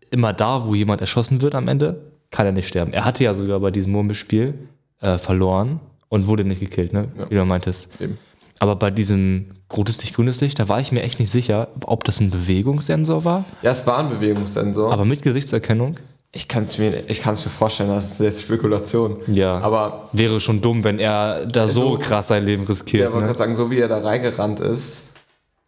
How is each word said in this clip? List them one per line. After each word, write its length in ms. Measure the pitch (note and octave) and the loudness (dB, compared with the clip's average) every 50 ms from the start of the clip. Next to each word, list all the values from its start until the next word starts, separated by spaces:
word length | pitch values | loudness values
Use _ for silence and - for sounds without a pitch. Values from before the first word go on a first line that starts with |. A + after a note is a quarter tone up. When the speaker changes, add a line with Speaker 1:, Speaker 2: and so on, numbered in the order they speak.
| _ _ | _ _
Speaker 1:
immer 220 | - B2 A#2 G#2+ F#2+ | 0 2 2 2 2
da, 340 | - G#2+ A#2 C3 C3 A#2 A2 | 2 2 2 0 0 0 0
wo 80 | G#2 | 0
jemand 260 | G2+ G#2 G#2 G2+ - | 2 2 2 0 0
erschossen 400 | - - - B2 A2+ - C3+ B2 | -2 -2 0 0 0 2 2 2
wird 140 | C3+ D3 C3+ | 2 0 0
am 120 | C3 B2 A#2 | 0 0 0
Ende, 320 | C3+ C#3 D3 E3 F3+ - - - - _ _ _ | 0 2 0 0 -2 -4 -10 -18 -20 _ _ _
kann 140 | - - G#2+ | -2 0 0
er 60 | G2 | 2
nicht 160 | F#2+ F#2 E2+ - | 2 0 -2 -2
sterben. 260 | - F#2 E2+ D2+ - | -2 -2 -2 0 0
Er 120 | G2+ G2+ | 0 0
hatte 180 | B2 A#2+ - C3 | 0 2 2 2
ja 100 | A2+ G2 | 2 2
sogar 260 | F#2+ G2+ G2+ G2+ F#2+ | 0 0 -2 0 0
bei 120 | G2 F#2+ | 0 0
diesem 200 | F#2 G2+ F#2 G2 | 0 0 0 0
Murmelspiel, 640 | G2+ G#2 G#2 G#2 G#2 - - - A2 G#2+ A#2+ C#3 C#3+ - - - - _ _ _ _ _ | 0 0 0 0 -2 -4 -2 0 2 2 2 0 -2 -6 -12 -18 -20 _ _ _ _ _
äh, 160 | G#2 G2 F2+ F2+ | 0 0 0 0
verloren 640 | - - F#2+ F#2 F#2+ F#2 F#2 F#2+ G#2+ B2+ D#3 D#3+ - - - _ _ _ | 0 0 2 2 4 2 2 2 0 -2 -4 -6 -8 -14 -20 _ _ _
und 180 | A2 G#2 F#2+ G#2 | 0 2 2 2
wurde 160 | A2 G#2+ G2 | 2 2 2
nicht 160 | G2 F#2+ F#2+ | 0 -2 -4
gekillt, 340 | G2 F#2+ - - F2 E2+ - | -6 -4 -2 -2 -2 0 -2
ne? 160 | G2+ G#2 C3 - - | -2 -2 -4 -6 -10
Speaker 2:
Ja. 120 | G2+ - | -6 -2
Speaker 1:
Wie 60 | G#2+ | 0
du 100 | G2+ F#2 | 2 2
meintest. 440 | F#2 F#2 F2+ - F#2 F2+ - - - - - | 2 0 0 0 -2 -4 -6 -8 -14 -12 -8
Speaker 2:
Eben. 180 | F#2+ F#2+ G#2+ - - _ _ _ _ _ _ - | -8 -8 -8 -10 -14 _ _ _ _ _ _ -2
Speaker 1:
Aber 160 | G#2+ G#2 G#2 | 0 0 2
bei 160 | F2+ A2 G2+ | 2 0 0
diesem 560 | G2 A2 G#2 G2 G2+ F#2+ F#2+ F#2+ F#2 F#2 F#2+ - - - _ - - | 0 0 0 2 2 2 2 2 0 0 -2 -6 -14 -20 _ -6 -4
rotes 240 | G#2+ G2+ A2 A2+ - | -2 -2 -2 -2 -4
Licht, 140 | - - - | -6 -4 -2
grünes 240 | - A#2 B2+ B2 B2 | 0 0 0 0 0
Licht, 180 | D3 C#3+ C#3+ - | -2 -2 0 0
da 100 | A2 G2 | 0 0
war 100 | G2+ A#2+ | 0 0
ich 120 | C3+ - | 0 0
mir 100 | C3 B2 | -2 -2
echt 180 | - B2 - - | -2 -2 -2 -2
nicht 120 | A2+ G2+ | -2 0
sicher, 380 | - B2 A#2+ - G#2 G#2+ A#2+ - - - - | 0 0 2 2 0 0 -2 -4 -8 -10 -4
ob 180 | - A#2 - - | -2 -2 0 0
das 140 | - G2+ - | -2 0 2
ein 80 | G#2 F#2+ | 2 2
Bewegungssensor 960 | F#2 F2+ F2 F2+ F#2 F#2 G#2 C3+ C#3+ D3 C#3+ - D#3+ D#3+ D#3 D#3+ D#3+ D#3 E3 | 2 0 0 2 2 2 2 2 0 0 0 0 0 0 2 0 0 0 0
war. 200 | E3+ F3 F#3+ F#3+ - - - - | 0 0 0 -2 -6 -8 -2 0
Speaker 2:
Ja, 80 | A#2+ | 0
es 140 | B2+ - - A#2+ | 0 0 0 0
war 100 | A#2+ C3+ | 0 0
ein 120 | D#3 C#3+ | 0 -2
Bewegungssensor. 840 | A#2 G2+ G#2+ G#2+ G#2 G#2 G2 G2+ - G#2+ G#2+ G#2 G2+ G#2 G#2+ A2+ B2 | -2 0 0 0 0 0 -2 -2 -2 -2 -2 0 0 0 2 2 2
Speaker 1:
Aber 120 | G#2 G2 | 2 2
mit 180 | G#2+ C#3+ C#3+ - | 2 2 2 0
Gesichtserkennung? 720 | C#3 A#2+ C#3 C#3 - - A#2 - - A2 A2+ B2 C#3 E3+ - - - - _ _ _ | 0 0 0 -2 -2 -2 -2 0 0 0 0 0 -2 -4 -8 -12 -20 -20 _ _ _
Speaker 2:
Ich 160 | - - - - | -12 -12 -8 -4
kann's 280 | - A#2 G#2+ - - G#2 | -2 -2 -2 -2 -2 -2
mir, 320 | G#2+ G#2+ - - - - | 0 0 -2 -2 -4 -6
ich 120 | A2 - | -6 -2
kann's 220 | - A2+ G#2+ G#2 - | -2 -2 -2 -2 -4
mir 60 | G#2+ | -8
vorstellen, 380 | - - A2 A2 - - G2+ G2+ | -2 0 0 0 0 0 0 0
das 220 | G2+ G2+ G2 G2 - | 0 0 -2 -4 -2
ist 60 | - | 0
jetzt 220 | G#2 G#2 G2+ - | 0 0 0 -2
Spekulation. 760 | - - A2+ A2+ - G#2+ G#2+ G2+ - - - A#2 A2+ G#2 G2+ G#2 - - | -4 -2 -2 0 0 0 0 0 -2 -2 0 0 0 0 -2 -4 -2 0
Speaker 1:
Ja. 300 | G2+ G2 F#2+ F#2 F2+ F2+ | 2 2 2 2 2 0
Speaker 2:
Aber 500 | G2+ G#2+ A2 A2 G#2+ G#2 - - - - - | 0 0 2 2 0 -2 -4 -10 -10 -4 0
Speaker 1:
Wäre 260 | G#2+ A2+ A2 A2 G#2+ | 2 2 2 2 0
schon 200 | - - A2 G#2 | 0 0 0 2
dumm, 220 | F#2+ A#2 A#2 A#2 G#2 | 2 2 2 2 2
wenn 160 | G#2+ G#2 G2+ | 0 0 2
er 460 | G#2+ G#2+ G#2+ G#2 G#2 G#2+ F#2+ - - | 0 0 2 0 0 -2 -2 -4 -4
da 220 | A#2+ A#2 A#2+ A2 G#2 | -2 0 2 2 4
so 240 | - A#2+ C3 C3 A#2+ | 4 2 2 2 0
Speaker 2:
Also, 40 | G#2 | 0
Speaker 1:
krass 280 | - - G#2+ G#2 G2+ - | 0 0 0 0 2 2
sein 160 | A2+ G#2 G#2 | 2 2 4
Leben 180 | G2+ G#2 G2 G2 | 2 2 0 0
riskiert, 380 | G2 G2+ - - - - G#2 G2 | 0 -2 -2 0 0 2 2 4
Speaker 2:
ja, 80 | A#2 A2+ | 2 2
wollte 80 | A#2 G#2+ | 0 0
Speaker 1:
ne? 40 | A2 | 0
Speaker 2:
grad 100 | A#2+ A2+ | 0 0
sagen, 180 | A2 A2+ A#2+ | 0 0 0
so 160 | A2+ A#2+ A#2+ | 0 0 0
wie 80 | C3 B2+ | 2 2
er 80 | A#2 A2 | 2 2
da 120 | A2 G#2+ | 0 0
reingerannt 600 | G#2 G#2+ A2 B2 B2 A#2+ - - G#2 G#2 G#2 - | 0 0 0 0 0 -2 -2 0 -2 -2 -2 -2
ist, 480 | - - A#2 C3+ - - - - - - - - _ _ _ _ _ _ _ _ _ | -2 -2 -2 -2 -4 -8 -10 -12 -14 -18 -20 -20 _ _ _ _ _ _ _ _ _